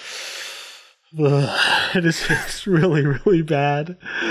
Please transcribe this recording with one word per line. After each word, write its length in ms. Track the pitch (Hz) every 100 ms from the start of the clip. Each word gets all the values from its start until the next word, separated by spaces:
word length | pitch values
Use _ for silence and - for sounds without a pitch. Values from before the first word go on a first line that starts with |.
| - - - - - - - - - _ _ 160
Ugh, 800 | 143 143 135 - - - - 190
it 80 |
is, 200 | 165 - -
<laughs> 40 |
it's 360 | 906 - - 208
really, 380 | 170 147 151
really 380 | 143 139 214 170
bad. 540 | 160 143 143 147 151 180 - - 170